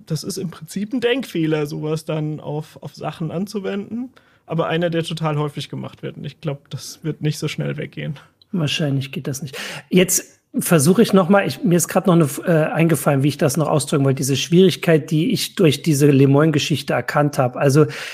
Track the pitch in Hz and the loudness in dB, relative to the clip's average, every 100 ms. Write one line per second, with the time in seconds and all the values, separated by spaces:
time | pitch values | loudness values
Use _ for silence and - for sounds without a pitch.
0 | - 156 - - 185 - 156 190 214 254 | -8 -8 -6 -8 -10 -12 -12 -10 -6 -4
1 | 233 262 - 170 156 156 147 156 151 156 | -2 -2 -2 -2 0 0 -2 -6 -4 -4
2 | - 156 151 151 - 147 156 - 151 - | -4 -4 -4 -8 -8 -10 -10 -16 -18 -10
3 | 151 - 156 165 202 214 190 202 - 226 | -12 -8 -8 -6 -6 -8 -8 -8 -8 -10
4 | 254 _ _ _ - 160 127 165 175 165 | -12 _ _ _ -8 -4 -2 -2 -2 -2
5 | 160 160 156 147 147 147 139 131 131 - | -6 -4 -4 -2 -4 -6 -12 -12 -12 -12
6 | 135 - 143 - 147 143 _ - - - | -14 -12 -16 -10 -10 -10 _ -14 -14 -10
7 | 156 151 151 151 151 - 147 143 143 - | -10 -4 -4 -4 -6 -6 -6 -6 -10 -10
8 | 151 139 _ _ _ 190 147 - 147 139 | -10 -10 _ _ _ -4 -2 -2 -2 -2
9 | 135 170 147 127 135 - - - - 180 | -4 -8 -8 -8 -10 -12 -12 -14 0 2
10 | 185 - - _ _ 269 - 170 139 190 | 4 0 -6 _ _ -6 2 4 6 4
11 | 208 190 180 196 - - 220 170 - 190 | 6 4 6 4 2 -2 2 2 2 0
12 | 185 170 147 - - 160 156 156 165 160 | 4 4 4 0 0 2 2 2 2 2
13 | - 139 143 - 156 165 147 151 - 156 | 2 2 0 0 -2 0 0 0 0 0
14 | 139 135 131 135 - 170 190 - - 160 | 2 0 -2 -2 2 4 4 4 2 2
15 | - 156 180 196 - - 165 135 170 139 | 2 0 0 -2 -4 2 2 2 0 4
16 | 147 139 135 139 160 147 - 131 - 139 | 6 6 6 6 4 2 0 -4 -2 -4
17 | - 151 147 143 123 - 143 139 147 - | 0 0 0 0 -2 0 2 4 4 0
18 | - | -14